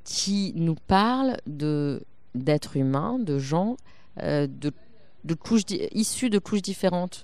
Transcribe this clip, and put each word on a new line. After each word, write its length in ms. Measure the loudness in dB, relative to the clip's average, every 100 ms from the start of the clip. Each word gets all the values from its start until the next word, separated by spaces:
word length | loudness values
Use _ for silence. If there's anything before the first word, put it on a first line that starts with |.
qui 500 | -8 -4 0 0 0 0
nous 180 | 0
parle 600 | 0 4 4 6 4 2 0 -6
de, 560 | -2 0 2 0 -2 -8 -16 -10
d'êtres 420 | -4 2 2 2 0
humains, 440 | 2 2 0 -2
de 180 | 0 0
gens, 380 | 2 2 2 -2 -8 -18 -14 -6
euh, 280 | 0 2 0
de, 240 | -2 -4 -4 -10 -18 -18 -10
de 120 | -4
couches 300 | -4 2 4
di-, 220 | 4 -2 -2
issus 360 | 0 0 0 2
de 120 | 2
couches 220 | 2 0
différentes, 600 | 0 0 2 2 -2 -6